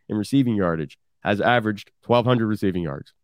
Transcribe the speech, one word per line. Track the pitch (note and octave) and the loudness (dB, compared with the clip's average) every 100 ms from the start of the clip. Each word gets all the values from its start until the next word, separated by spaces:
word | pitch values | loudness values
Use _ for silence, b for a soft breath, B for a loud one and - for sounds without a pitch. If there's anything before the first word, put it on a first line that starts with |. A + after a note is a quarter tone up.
| - | -8
in | G#2+ | -6
receiving | G2+ C#3 B2 G#2 | 0 0 2 0
yardage | F2+ D#2+ D2 - _ _ | 0 -2 -6 -12 _ _
has | - G2+ | -2 0
averaged | G#2+ A#2+ A2 G2+ - _ | 2 2 0 -4 -10 _
twelve | - A#2+ A#2 | 0 2 4
hundred | B2 A2+ | 2 0
receiving | G#2 G2 F2+ | -2 -2 -2
yards | E2 C#2 - _ | -4 -8 -12 _